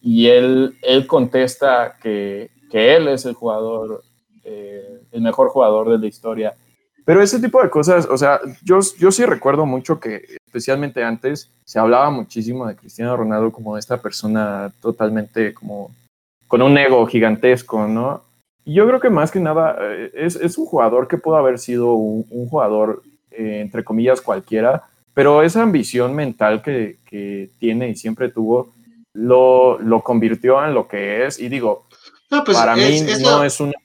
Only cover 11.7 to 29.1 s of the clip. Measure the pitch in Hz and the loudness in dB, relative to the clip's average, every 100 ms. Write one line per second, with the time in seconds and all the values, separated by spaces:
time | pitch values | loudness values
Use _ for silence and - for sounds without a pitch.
11.7 | 113 113 120 143 135 104 117 113 127 117 | -2 2 4 2 -2 -8 -8 -8 -8 -10
12.7 | 101 - - 117 123 110 107 110 110 110 | -12 -20 -10 -6 -4 -4 -2 -4 -6 -12
13.7 | 107 - 123 107 - 107 110 104 101 101 | -12 -8 -8 -8 -8 -4 -4 -4 -6 -10
14.7 | _ 113 113 110 107 107 117 104 - 104 | _ -8 -4 -4 -4 -6 -4 -6 -6 -16
15.7 | 104 98 - _ _ _ _ _ 120 131 | -14 -16 -20 _ _ _ _ _ 2 4
16.7 | 143 139 127 117 120 110 107 127 123 - | 4 4 4 2 2 0 2 2 2 -2
17.7 | 110 107 110 127 143 _ _ _ _ - | -4 -2 -2 -4 -6 _ _ _ _ -2
18.7 | 165 220 254 254 170 156 190 160 156 160 | 2 2 2 2 2 0 -2 -2 0 0
19.7 | - 104 98 110 127 165 175 170 240 330 | -2 -6 -8 -10 -6 -6 -2 -4 -4 -4
20.7 | 151 113 123 131 170 - 156 135 120 - | 0 2 2 -2 -4 0 2 2 0 -4
21.7 | 120 120 113 107 110 - 120 123 151 107 | -2 0 0 -2 -6 -8 -10 -6 -2 0
22.7 | 107 110 107 _ _ _ 113 110 104 104 | 0 -2 -4 _ _ _ -10 -8 -8 -8
23.7 | 117 117 110 123 127 - 95 - 110 117 | -10 -6 -2 0 0 -2 -6 -4 -2 0
24.7 | 170 _ _ _ - 139 147 165 208 226 | -2 _ _ _ 0 4 4 4 2 0
25.7 | 160 110 123 123 147 139 113 107 110 - | 0 -2 -4 -2 -4 -6 -2 0 0 -4
26.7 | 131 107 - _ 104 101 101 95 _ 117 | -6 -6 -10 _ -12 -10 -10 -12 _ -4
27.7 | 113 127 110 113 113 123 120 110 123 123 | -2 -6 -8 -10 -6 -6 -4 -2 -2 -2
28.7 | _ _ _ _ | _ _ _ _